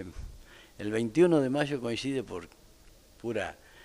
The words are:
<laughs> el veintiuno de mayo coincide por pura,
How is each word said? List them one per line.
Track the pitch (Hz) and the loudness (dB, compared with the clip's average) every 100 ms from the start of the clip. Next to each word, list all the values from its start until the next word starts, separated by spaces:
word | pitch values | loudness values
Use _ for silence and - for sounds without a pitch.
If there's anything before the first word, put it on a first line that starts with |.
| 92 - - | -10 -10 -12
<laughs> | - - - - - | -14 -20 -20 -20 -10
el | 101 | -4
veintiuno | 110 117 107 175 160 | -2 2 6 6 6
de | 135 | 4
mayo | 139 147 143 | 0 -2 -2
coincide | 117 113 131 135 | -4 -4 -2 -4
por | 104 95 85 - - - - - - - | -4 -8 -12 -18 -20 -20 -20 -20 -20 -12
pura, | 113 110 90 80 - - | -6 -4 -4 -8 -20 -20